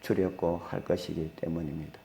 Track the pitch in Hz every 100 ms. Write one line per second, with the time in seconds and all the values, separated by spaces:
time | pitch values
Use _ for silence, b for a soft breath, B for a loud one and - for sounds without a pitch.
0 | - 98 92 90 85 85 - 95 - -
1 | - 80 80 - - 82 80 78 76 -